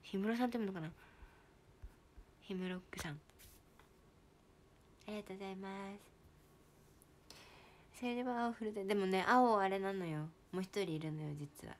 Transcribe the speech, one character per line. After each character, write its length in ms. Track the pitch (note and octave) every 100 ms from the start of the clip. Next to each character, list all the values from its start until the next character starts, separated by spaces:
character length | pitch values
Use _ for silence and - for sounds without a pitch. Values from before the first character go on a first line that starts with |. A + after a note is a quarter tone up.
| -
氷 120 | G3
室 140 | G#3 A#3
さ 80 | B3
ん 20 |
っ 40 |
て 60 | A#3+
読 20 |
む 60 | G#3
の 60 |
か 60 | F#3+
な？ 120 | D#3 - - - - - - - - - - - - - - - -
氷 120 | F#3
室 100 | F#3
ロ 80 | F#3
ッ 40 | -
ク 80 | -
さ 120 | E3+
ん。 80 | D3 - - - - - - - - - - - - - - - - - - -
あ 40 |
り 60 | G#3+
が 60 |
と 100 | G#3
う 40 | F#3+
ご 80 | G3
ざ 60 |
い 40 | F#3+
ま 140 | G3 G3 G3 G3+ - - - - - - - - - - - - - - - - - - -
す。 60 | -
そ 60 | B3
れ 100 | A#3+
で 80 |
は 220 | B3 A#3+ A#3
青 60 |
フ 140 | A#3 A3
ル 80 |
で、 100 | G#3
で 120 | F#3+ G3+
も 100 | F#3+
ね、 180 | F#3+ F3+
青 320 | B3 B3 G#3+
あ 100 | F#3+
れ 100 | G3
な 140 | G3
の 120 | G3 F3
よ。 240 | D3+ D#3 - -
も 80 | F3+
う 20 |
一 220 | F#3 G#3
人 120 | F#3 D#3
い 40 |
る 120 | D#3
の 120 | D3+
よ、 60 | D3+ D3
実 320 | C#3+ - -
は。 80 | -